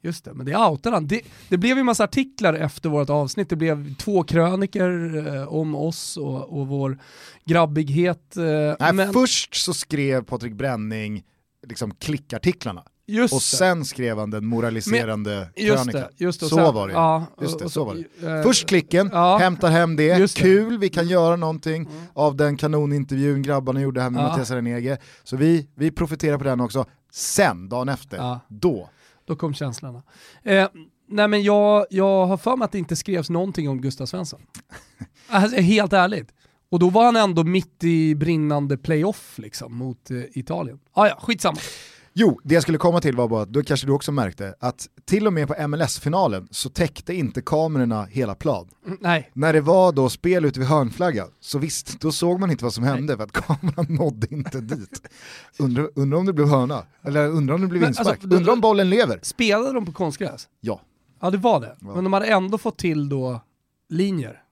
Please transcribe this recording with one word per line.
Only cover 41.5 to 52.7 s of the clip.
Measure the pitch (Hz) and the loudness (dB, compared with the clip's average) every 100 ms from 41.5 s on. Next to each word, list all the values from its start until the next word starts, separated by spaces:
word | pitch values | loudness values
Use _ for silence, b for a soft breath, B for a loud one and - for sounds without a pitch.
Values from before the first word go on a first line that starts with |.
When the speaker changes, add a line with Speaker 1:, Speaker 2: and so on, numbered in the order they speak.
| 156 B B B B B | -4 B B B B B
Speaker 2:
Jo, | 170 214 131 | 2 4 4
det | - | 2
jag | 165 | 2
skulle | 147 160 | 2 2
komma | 175 170 | 2 2
till | 151 123 | 0 0
var | 120 | 0
bara | 110 | 0
att | 101 | -2
då | 127 | -2
kanske | 143 139 135 | 0 -2 0
du | |
också | 139 - | 0 0
märkte | 143 104 - 98 - | -2 -4 -6 -14 -6
att | 123 - - _ - | -8 -8 -16 _ -2
till | 202 214 | 0 2
och | |
med | 165 143 | 0 -2
på | 151 | -4
M | 147 | -4
L | 156 | -2
S-finalen | 160 - - 180 175 95 92 | -2 -2 -2 0 0 -2 -8
så | - 127 | -10 -8
täckte | - 160 - - | -2 -4 -4 -8
inte | 180 135 131 | -4 -4 -4
kamerorna | - 156 160 147 123 110 98 | -2 0 0 0 -2 -2 -6
hela | 107 117 98 | -4 -4 -4
plan. | 156 107 87 _ - | -4 -4 -6 _ -14
Speaker 1:
Mm, | 190 | -6
nej. | 185 170 - | -2 -2 -4
Speaker 2:
När | - 156 | -2 2
det | 156 | 2
var | 147 185 185 | 4 4 6
då | 143 131 | 4 0
spel | - 175 180 151 | 0 0 2 0
ute | 127 | -2
vid | 131 | 0
hörnflaggan, | 151 123 107 180 117 87 _ | 2 0 -2 -2 -2 -6 _
så | - 143 | -8 -6
visst, | 151 - - - | -4 -6 -10 -6
då | 156 | -4
såg | 147 175 180 | 0 0 0
man | 190 | 0
inte | 143 | -2
vad | 123 | -4